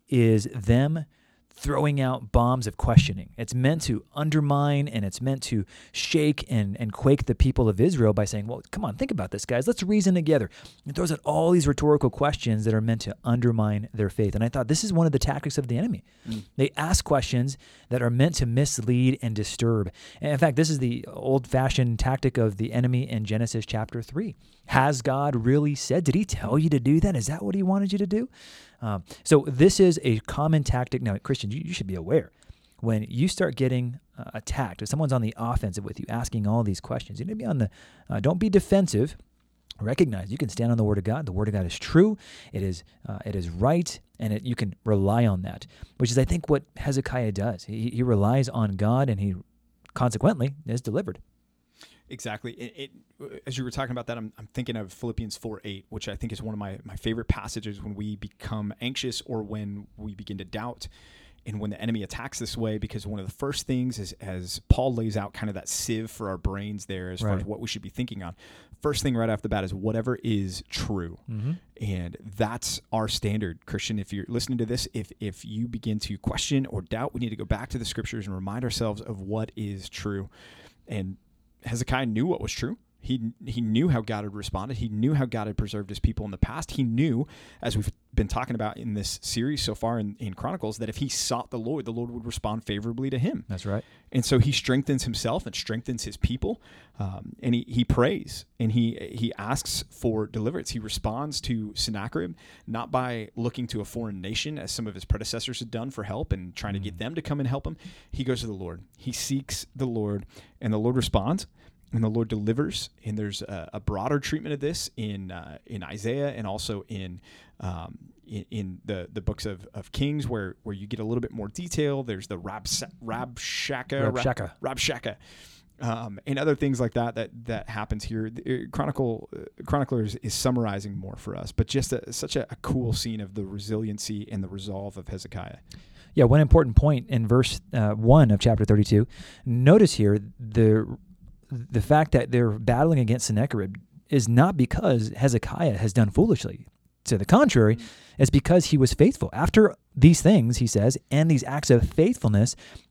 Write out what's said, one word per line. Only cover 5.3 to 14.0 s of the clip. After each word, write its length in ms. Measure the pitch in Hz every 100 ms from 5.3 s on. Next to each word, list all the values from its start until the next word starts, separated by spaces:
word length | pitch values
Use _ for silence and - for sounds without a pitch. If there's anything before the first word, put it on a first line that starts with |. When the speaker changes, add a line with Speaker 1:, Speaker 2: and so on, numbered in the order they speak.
| 135
Speaker 1:
to 240 | - 110 95 - -
shake 500 | - - 160 151 143 -
and, 260 | 117 101 104
and 100 | 110
quake 360 | - 131 135 -
the 80 |
people 340 | 110 131 - 113
of 140 | 98
Israel 320 | 165 151 107
by 100 | 104
saying, 220 | 104 104 107
"Well, 160 | 117 -
come 120 | -
on, 140 | 151 104
think 140 | 269
about 200 | 175 92
this, 140 | -
guys. 220 | - 120 180
Let's 160 | -
reason 320 | 185 214 185
together." 340 | 180 156 147 98 - - - 143
It 100 | 139
throws 160 | 175
out 80 | 151
all 280 | - 156 165
these 180 | 180 143
rhetorical 400 | 135 147 147 127
questions 560 | - 143 - 117 107
that 80 | 110
are 80 | 110
meant 220 | 113 113
to 140 | - -
undermine 640 | 123 120 120 113 107 104 110
their 160 | 107